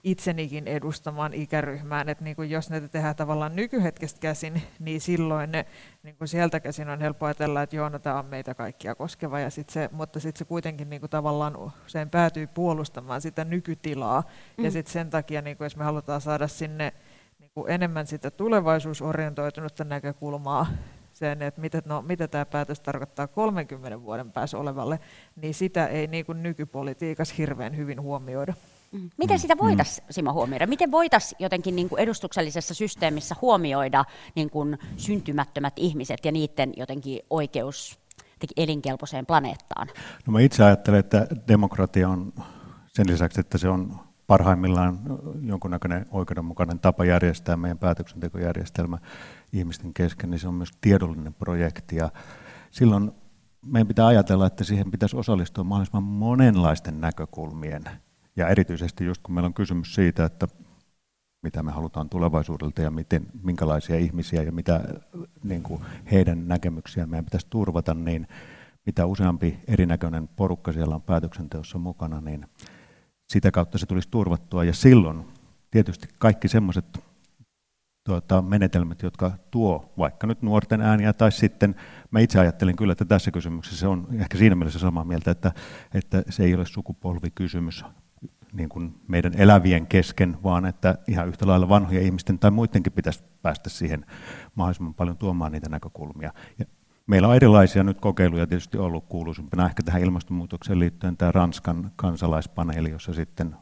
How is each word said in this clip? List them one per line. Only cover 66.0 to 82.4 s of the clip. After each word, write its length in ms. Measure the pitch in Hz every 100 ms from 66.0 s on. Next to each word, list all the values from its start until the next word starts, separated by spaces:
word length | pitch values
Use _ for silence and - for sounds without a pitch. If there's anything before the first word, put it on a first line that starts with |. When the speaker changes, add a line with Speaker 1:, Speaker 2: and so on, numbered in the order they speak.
| -
Speaker 3:
heidän 360 | 95 87 85 85
näkemyksiään 600 | 87 87 82 - - 82
meidän 160 | 82 78
pitäisi 220 | 92 -
turvata, 440 | 113 95 82 82
niin 340 | 82 82 82 82 - - - - _ -
mitä 200 | - 87
useampi 540 | - 92 80 82 - -
erinäköinen 600 | 104 90 82 85 80 78
porukka 440 | - 95 87 -
siellä 220 | 80 78 78
on 60 |
päätöksenteossa 760 | - 85 82 - 76 78 78 90
mukana, 440 | 87 85 82 78
niin 240 | 78 76 71 _ - - - _ _ _ _
sitä 220 | 101 92
kautta 260 | 90 82 95
se 80 | -
tulisi 220 | 92 -
turvattua. 520 | 117 92 85 - 92
Ja 100 | 85
silloin 520 | 85 131 123 82 80 - - _ _ _
tietysti 360 | 110 101 87 - _
kaikki 280 | 113 104 98
semmoiset, 380 | 113 98 90 - - _ _ _ _ _ _ _ _ _ _ -
tuota, 360 | 87 - 95
menetelmät, 600 | 92 104 92 90 85 85
jotka 300 | 90 - 92 95 -
tuo 420 | 117 107 78 - -
vaikka 300 | 76 - 110
nyt 140 | 113
nuorten 400 | 107 107 - 110
ääniä, 320 | 107 107 107
tai 180 | - 110
sitten 440 | - 107 - 104 101 - - -
mä 80 | 113
itse 200 | 113
ajattelin 360 | 98